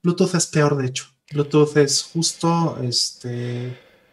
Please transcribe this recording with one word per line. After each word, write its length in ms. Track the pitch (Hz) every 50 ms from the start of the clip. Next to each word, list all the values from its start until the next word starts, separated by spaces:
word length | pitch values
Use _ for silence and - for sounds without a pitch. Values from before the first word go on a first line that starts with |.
Bluetooth 340 | - 175 170 175 190 175 -
es 120 | 165 - -
peor, 300 | - 160 147 147 143 139
de 100 | 127 127
hecho. 180 | 131 - - - _ _ _ _
Bluetooth 440 | 147 143 143 143 - 151 147 147 - 151
es 260 | 143 139 - - -
justo, 720 | - - 170 160 - - - - 170 170 170 170 156 113 -
este, 960 | 127 123 117 - - - - - - 123 120 120 120 120 120 123 123 127 123 - - _ _ _ _ _